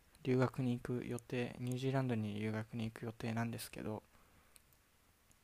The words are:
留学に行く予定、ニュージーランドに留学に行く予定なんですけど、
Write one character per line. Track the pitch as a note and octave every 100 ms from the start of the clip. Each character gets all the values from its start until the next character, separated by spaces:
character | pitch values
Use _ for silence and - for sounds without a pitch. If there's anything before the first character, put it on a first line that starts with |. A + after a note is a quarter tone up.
| - -
留 | C3 B2+
学 | B2+ -
に | B2+ A#2+
行 |
く | - B2
予 | - A#2
定、 | - B2+ A#2+ -
ニ | B2
ュ |
ー | B2+
ジ | C3
ー |
ラ | C3+
ン | B2+
ド |
に | A2 G#2+ G#2
留 | A2
学 | A2 A2 A#2
に |
行 | A2
く | -
予 | A#2
定 | - A#2
な | A2+
ん | A#2
で | A2+
す | -
け | -
ど、 | G#2+ G#2 - - - - - - - - _ - - _ - -